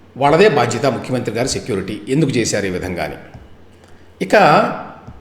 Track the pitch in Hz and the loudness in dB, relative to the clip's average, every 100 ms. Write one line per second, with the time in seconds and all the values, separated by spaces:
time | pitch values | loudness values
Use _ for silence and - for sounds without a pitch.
0 | - - 139 160 208 131 120 117 135 117 | -16 -2 2 4 4 4 0 0 -2 -2
1 | - 127 117 110 131 101 - 101 87 107 | -4 -4 -4 -4 -4 -4 -4 -6 -4 -8
2 | - 135 151 120 107 110 98 90 90 85 | -2 0 2 0 0 -2 -2 -4 -6 -6
3 | 76 69 - - - - - - - - | -6 -8 -16 -20 -20 -20 -20 -20 -20 -20
4 | - - 185 226 170 175 240 - - - | -18 -10 2 4 6 6 2 -4 -12 -18
5 | - - | -20 -20